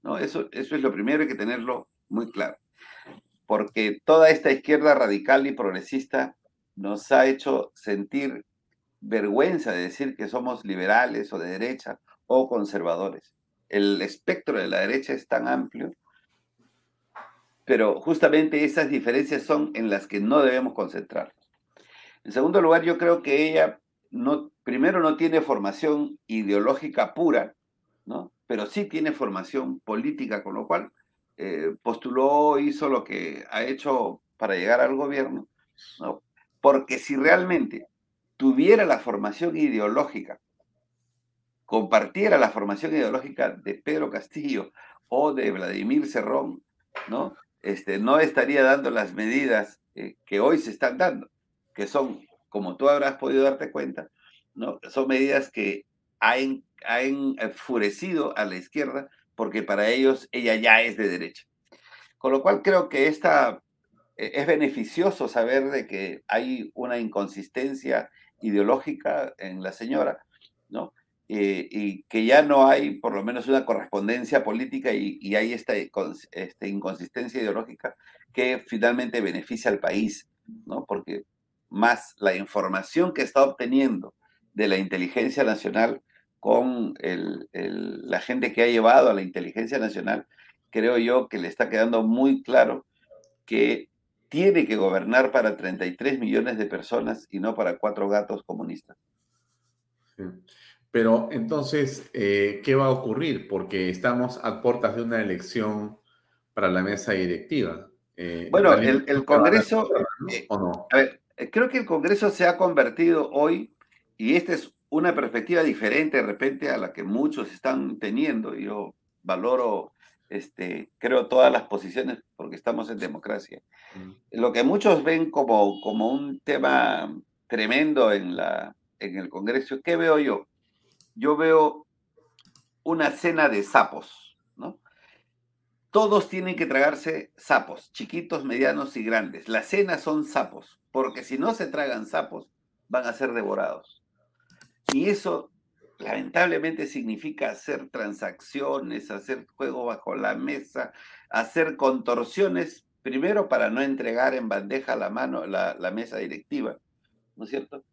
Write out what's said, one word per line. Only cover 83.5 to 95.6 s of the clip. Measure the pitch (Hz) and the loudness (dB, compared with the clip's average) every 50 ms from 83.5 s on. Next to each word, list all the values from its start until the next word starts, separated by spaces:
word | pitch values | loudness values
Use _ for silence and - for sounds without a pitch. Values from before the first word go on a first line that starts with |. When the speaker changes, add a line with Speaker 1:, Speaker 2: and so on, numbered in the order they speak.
| 139 - 123 120 131 135 135 131 110 90 - - _ _ _ _ _ _ _ _ _ | 4 -4 -4 0 2 2 4 2 0 -2 -6 -12 _ _ _ _ _ _ _ _ _
Speaker 1:
de | 104 107 | -2 0
la | 101 95 | 2 2
inteligencia | 95 95 90 95 92 90 90 - 127 117 135 131 143 135 | 0 0 -2 -2 -4 -4 -2 -2 -2 -2 0 2 2 2
nacional | 117 107 104 - - - 107 113 117 - - _ _ _ _ _ _ _ _ | 2 0 -2 -4 -4 0 2 0 0 0 -6 _ _ _ _ _ _ _ _
con | - 110 113 117 127 131 127 120 113 - - - | 0 2 2 2 2 0 -2 -4 -4 -6 -6 -6
el, | - - 92 87 85 87 82 - - - | -6 -6 -6 -4 -6 -8 -8 -10 -14 -14
el, | _ 90 90 90 90 87 87 90 - - - - | _ -8 -8 -8 -6 -8 -8 -8 -10 -10 -6 -4
la | 92 90 | -4 -4
gente | - - 123 127 127 117 104 | -4 -4 -4 -2 -2 -2 2
que | 110 117 | 2 2
ha | |
llevado | 120 120 113 110 113 123 139 139 123 | 4 4 6 6 8 8 10 8 8
a | 107 | 4
la | 98 | 2
inteligencia | 95 92 - 90 87 85 - 107 113 113 139 | -2 -4 -6 -8 -8 -6 -6 -6 -6 -4 -2
nacional, | 135 110 107 104 - 90 95 110 - - _ _ _ - - _ _ _ _ | -2 -2 -2 -4 -6 -4 -4 -4 -4 -6 _ _ _ -20 -20 _ _ _ _
creo | - 113 110 120 123 | -2 0 2 2 2
yo | 120 117 120 123 127 113 | 2 2 4 2 2 2
que | - - | 0 -6
le | 101 87 85 | -6 -6 -6
está | - _ 120 - | 0 _ -2 0
quedando | 113 107 113 120 117 113 | 2 0 2 2 2 2
muy | 113 110 113 123 131 139 135 135 - | 2 2 2 4 4 4 4 2 0
claro | - 123 127 120 117 123 - - _ _ _ _ _ - - _ _ _ _ _ | 4 6 6 6 6 2 -6 -10 _ _ _ _ _ -20 -20 _ _ _ _ _
que | - - 117 117 120 117 - - _ _ _ _ _ _ _ _ _ | -4 2 2 2 2 2 -2 -6 _ _ _ _ _ _ _ _ _
tiene | - 151 185 196 190 165 - | -2 4 4 6 6 6 4
que | - 110 | 2 2
gobernar | 104 95 95 92 95 95 101 117 127 131 - - | 2 2 2 2 0 0 4 4 4 4 6 4
para | 131 113 107 101 | 2 2 2 -2
treinta | - | -2